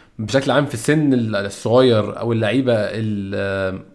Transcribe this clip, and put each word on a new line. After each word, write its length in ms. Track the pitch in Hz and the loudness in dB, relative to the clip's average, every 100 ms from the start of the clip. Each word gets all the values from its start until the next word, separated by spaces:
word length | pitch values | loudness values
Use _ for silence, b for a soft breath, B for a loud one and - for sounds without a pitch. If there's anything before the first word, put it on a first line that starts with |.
| B - | B -10
بشكل 320 | 107 135 135 | -2 0 2
عام 160 | 131 143 | 0 0
في 80 | |
السن 380 | 113 - 156 147 | -4 0 2 2
ال-، 240 | 123 113 101 | 2 0 -2
الصغير 840 | 101 - 120 127 131 110 101 - | -4 -6 2 4 6 4 0 -4
أو 140 | 117 | -2
اللعيبة 420 | 113 107 127 127 | 0 0 0 2
ال-، 1080 | 113 98 110 110 101 98 98 98 98 95 92 - | 0 0 -4 -4 -4 -6 -4 -4 -2 -4 -6 -14